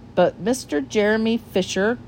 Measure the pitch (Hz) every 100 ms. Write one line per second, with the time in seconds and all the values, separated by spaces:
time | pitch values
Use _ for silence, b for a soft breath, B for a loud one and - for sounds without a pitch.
0 | - - 175 - 190 262 - 294 269 220
1 | 208 220 226 226 - 190 180 190 208 247